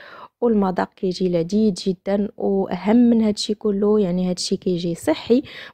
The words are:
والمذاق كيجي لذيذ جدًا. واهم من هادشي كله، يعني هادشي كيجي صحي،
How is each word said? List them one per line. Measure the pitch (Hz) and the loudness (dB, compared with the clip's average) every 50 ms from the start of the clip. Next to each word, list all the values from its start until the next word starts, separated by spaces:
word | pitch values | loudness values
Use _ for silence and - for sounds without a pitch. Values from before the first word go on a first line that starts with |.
| - - - - - - _ _ | -20 -20 -20 -20 -20 -20 _ _
والمذاق | 240 240 220 208 196 185 185 190 190 - _ | 0 2 2 2 2 2 0 -2 -4 -4 _
كيجي | - - 185 180 - 190 180 | -6 -4 -4 -2 -2 -2 0
لذيذ | 175 165 165 170 202 214 220 214 180 | 0 0 -2 0 0 2 2 2 0
جدًا. | - - 196 180 - _ 190 202 208 202 208 - | 0 -4 -4 -4 -4 _ -4 -2 -2 -2 -4 -6
واهم | - 202 202 196 190 190 - 185 180 180 214 226 | -4 -2 0 0 0 0 -2 -4 -4 0 2 4
من | 247 240 233 233 220 | 6 6 6 4 4
هادشي | 220 214 208 - - - 208 | 2 2 0 -2 -4 -6 -6
كله، | - - 214 202 196 208 208 214 214 | -2 -2 -2 0 0 2 2 2 2
يعني | 202 175 175 180 185 180 | 2 0 0 0 0 -2
هادشي | 180 - - - 196 | -2 -4 -4 -4 -4
كيجي | 185 - 190 180 170 180 170 170 | -2 -2 -2 -2 -2 -2 -4 -6
صحي، | - - - 320 - - - 240 262 - - - - - - | -4 -2 -2 -2 -2 2 2 2 2 2 -4 -12 -18 -18 -12